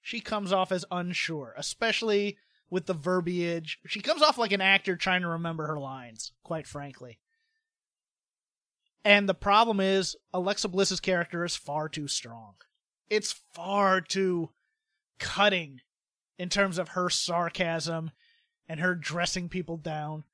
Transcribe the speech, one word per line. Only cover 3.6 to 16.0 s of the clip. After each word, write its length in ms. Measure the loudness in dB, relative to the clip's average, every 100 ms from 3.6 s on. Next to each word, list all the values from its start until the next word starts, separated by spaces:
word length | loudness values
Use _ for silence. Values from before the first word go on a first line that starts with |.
| -6 -12 -8
She 140 | -6
comes 200 | -2 6
off 160 | 6 6
like 140 | 0
an 100 | 4
actor 340 | 6 6 4 -2
trying 260 | 0 0
to 80 | 0
remember 380 | -4 -4 -4 -4
her 120 | -6
lines, 520 | -8 -10 -14 -16 -16 _
quite 240 | -8 -8 -6
frankly. 520 | -12 -12 -14 -18 -20 _ _ _ _ _ _ _ _ _ _ _ _ _ _ _ _ _ _ 6
And 240 | 6 6
the 40 |
problem 460 | 0 4 6 6 4
is, 380 | 4 2 0 -8 _
Alexa 340 | -4 -2 -2 -2
Bliss's 320 | 0 0 0
character 460 | 0 0 -2 -4 -6
is 100 | -6
far 320 | -6 -6 -6
too 220 | -8 -6
strong. 460 | -6 -6 -18 -20 _ _ _ _ _ _
It's 220 | -2 -2
far 680 | -10 _ -12 -2 2 4 4
too 480 | 2 0 2 0 -4 _ _ _ _ _ _ _
cutting 600 | -6 2 4 2 -4 -16 _ _